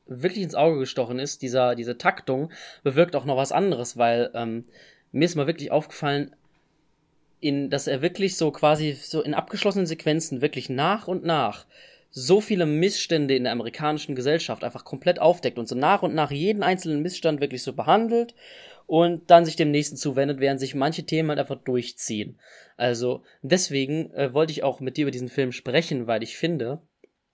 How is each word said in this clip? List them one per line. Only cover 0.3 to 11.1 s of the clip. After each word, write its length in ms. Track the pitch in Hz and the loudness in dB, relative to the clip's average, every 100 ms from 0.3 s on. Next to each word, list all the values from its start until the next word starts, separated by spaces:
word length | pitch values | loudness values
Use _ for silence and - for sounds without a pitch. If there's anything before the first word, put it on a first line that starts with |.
| 190 | -2
ins 140 | 170 135 | -4 2
Auge 240 | 160 151 | 4 2
gestochen 400 | 131 - 117 123 | -2 -2 -4 -4
ist, 220 | 143 - | -6 -6
dieser, 340 | 131 127 123 120 | -2 2 2 0
diese 220 | 117 123 | -4 -2
Taktung, 520 | 180 196 - 131 160 - - - | -2 -2 -2 -2 -4 -10 -20 -4
bewirkt 320 | 143 131 175 | 0 4 4
auch 120 | 143 135 | 2 0
noch 100 | 131 | 0
was 160 | 139 | 2
anderes, 460 | 156 196 127 120 117 | 2 2 0 -4 0
weil, 340 | 117 117 117 117 | 2 2 0 -4
ähm, 280 | 117 113 - - - _ _ | -6 -6 -10 -20 -20 _ _
mir 140 | 131 170 | 0 0
ist 100 | 147 | 0
mal 100 | 139 | -2
wirklich 240 | 165 143 | -4 -2
aufgefallen, 640 | 151 - - 147 143 147 _ _ _ _ _ _ _ _ _ _ _ | -2 -2 -6 -2 -2 -4 _ _ _ _ _ _ _ _ _ _ _
in, 280 | 151 143 139 | -2 -2 -2
dass 180 | 143 - | -2 -2
er 140 | 135 | -2
wirklich 360 | 165 180 196 - | -2 -2 -2 0
so 140 | 156 | -2
quasi 420 | - 151 151 156 | 2 2 4 0
so 280 | 135 - 160 | -4 -6 -4
in 120 | - | 2
abgeschlossenen 520 | - - 202 202 196 170 | 0 0 -2 0 0 -2
Sequenzen 540 | 160 156 156 - 127 | -2 0 0 0 -2
wirklich 300 | 143 131 123 | -2 -2 -6
nach 400 | 131 160 214 | 0 2 0
und 160 | 180 | -2